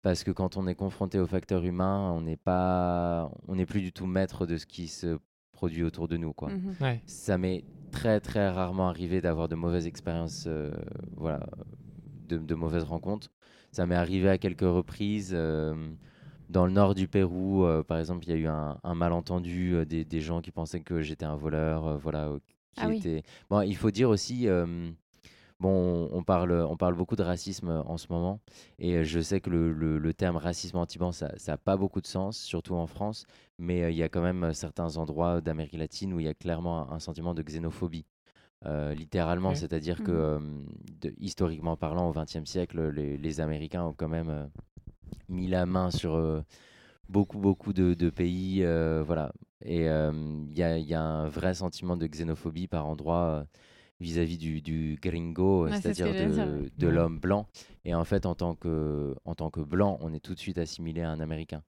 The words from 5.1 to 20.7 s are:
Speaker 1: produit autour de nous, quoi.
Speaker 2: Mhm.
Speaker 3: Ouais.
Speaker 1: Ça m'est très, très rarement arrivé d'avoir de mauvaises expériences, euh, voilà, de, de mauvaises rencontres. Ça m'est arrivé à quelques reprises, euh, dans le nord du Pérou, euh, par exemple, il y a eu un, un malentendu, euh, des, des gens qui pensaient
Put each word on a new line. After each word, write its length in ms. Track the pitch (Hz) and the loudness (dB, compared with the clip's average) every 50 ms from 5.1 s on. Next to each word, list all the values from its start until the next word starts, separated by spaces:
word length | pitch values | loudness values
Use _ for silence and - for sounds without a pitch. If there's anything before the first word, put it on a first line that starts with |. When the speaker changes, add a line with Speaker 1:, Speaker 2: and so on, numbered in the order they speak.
| 82 76 _ _ _ _ _ _ | -2 -2 _ _ _ _ _ _
Speaker 1:
produit 320 | _ - - 87 80 82 85 | _ -4 -4 -4 0 0 -2
autour 240 | 82 - - 82 | -2 0 -2 -4
de 100 | 80 85 | -2 -2
nous, 160 | 82 82 80 73 | -2 -2 -4 -6
quoi. 160 | - - - | -6 -6 -6
Speaker 2:
Mhm. 260 | 196 190 185 196 185 175 | -4 -4 -6 -6 -4 -2
Speaker 3:
Ouais. 200 | 139 131 120 117 - | -2 -2 -2 -2 -6
Speaker 1:
Ça 300 | - - - - - 98 | -12 -18 -10 -2 0 2
m'est 260 | 90 92 92 92 87 - - - - - - | 2 2 0 0 -2 -6 -12 -18 -18 -16 -10
très, 280 | - - - 113 107 104 | -8 0 2 4 4 4
très 300 | - - - 107 101 98 | 2 0 2 2 2 4
rarement 380 | 90 92 92 87 92 95 92 90 | 2 2 0 0 2 2 2 2
arrivé 320 | 87 80 90 85 90 92 | 2 0 -2 0 0 2
d'avoir 260 | 85 87 82 78 82 | 2 2 2 2 0
de 80 | 80 80 | 0 -2
mauvaises 320 | 82 82 85 85 87 82 | 0 0 2 2 2 0
expériences, 560 | 85 - - - 85 82 82 82 82 - - - | -2 -6 -6 -6 -4 -2 -2 -2 -4 -6 -6 -6
euh, 240 | 85 80 78 76 73 78 78 76 - - - - - - | -4 -4 -2 -4 -4 -6 -8 -8 -8 -10 -10 -10 -10 -8
voilà, 300 | - 78 80 76 69 - - - - - - - - - - - - - - - - - | -4 -2 -2 -2 -2 -6 -8 -10 -12 -14 -16 -16 -18 -18 -18 -18 -18 -18 -18 -18 -18 -6
de, 100 | - 85 | -4 -4
de 180 | 82 80 76 80 | -4 0 -2 -2
mauvaises 280 | 78 82 80 78 85 80 | 0 0 0 0 0 0
rencontres. 460 | 73 82 82 - 90 101 107 - - _ _ _ - - - - _ | 0 -4 -4 -2 -2 -4 -4 -6 -14 _ _ _ -20 -20 -20 -20 _
Ça 140 | - - 90 | -2 -2 0
m'est 100 | 87 90 | 2 4
arrivé 340 | 87 87 82 95 95 92 98 | 4 4 2 2 4 4 4
à 80 | 95 | 4
quelques 240 | 90 - 98 90 - | 4 2 -2 0 2
reprises, 680 | 98 90 87 90 87 - - - 104 104 104 107 101 92 92 | 2 4 4 4 2 0 -4 -4 -2 -2 0 -2 -2 -2 -2
euh, 400 | 85 80 80 78 78 78 78 78 80 80 78 80 - - - _ - - - - - - - | 0 0 0 0 0 0 -2 -2 -4 -6 -10 -10 -14 -18 -20 _ -20 -20 -20 -20 -20 -18 2
dans 160 | - 95 90 | 4 6 6
le 40 | 92 | 8
nord 220 | 92 101 101 95 98 | 8 8 8 8 6
du 140 | 95 95 | 4 2
Pérou, 560 | 90 - 101 95 87 87 92 95 95 98 95 92 | 4 4 4 4 4 2 0 0 2 4 6 6
euh, 160 | 85 80 80 78 | 6 6 4 2
par 140 | - 85 | 2 0
exemple, 280 | 82 80 76 90 87 80 | -2 0 -2 -4 -6 -2
il 20 | 85 | 0
y 40 | 82 | 0
a 40 | |
eu 100 | 80 80 | 2 2
un, 300 | 80 78 78 76 76 71 - - | 0 0 -2 -2 -4 -6 -6 -6
un 120 | 87 87 | -4 0
malentendu, 800 | 85 85 85 85 85 85 - 90 90 87 87 87 90 90 90 87 | 2 2 4 2 2 0 -2 -2 -2 -2 -2 -2 0 0 2 2
euh, 120 | 85 80 | 2 2
des, 200 | 76 82 82 80 | 2 0 -4 -2
des 160 | 78 82 80 | -2 -2 -4
gens 200 | 76 80 85 85 | -2 -2 -2 -4
qui 100 | 82 - | -4 -6
pensaient 300 | - - 82 76 | -6 -6 -6 -4